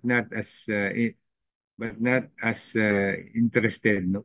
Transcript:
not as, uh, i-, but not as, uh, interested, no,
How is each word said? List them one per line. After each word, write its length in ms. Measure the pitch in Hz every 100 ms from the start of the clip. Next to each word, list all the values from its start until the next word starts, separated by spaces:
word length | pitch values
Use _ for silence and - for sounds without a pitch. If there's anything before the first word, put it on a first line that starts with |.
| 120
not 260 | 123 110
as, 320 | 107 101 - -
uh, 240 | 104 101
i-, 220 | 104 117 - _ _ _ _ _ -
but 200 | 113 107
not 300 | 120 127 - -
as, 340 | 113 113 - 113
uh, 380 | 107 101 98 95 87 113
interested, 720 | 117 120 110 - 113 101 90
no, 160 | 98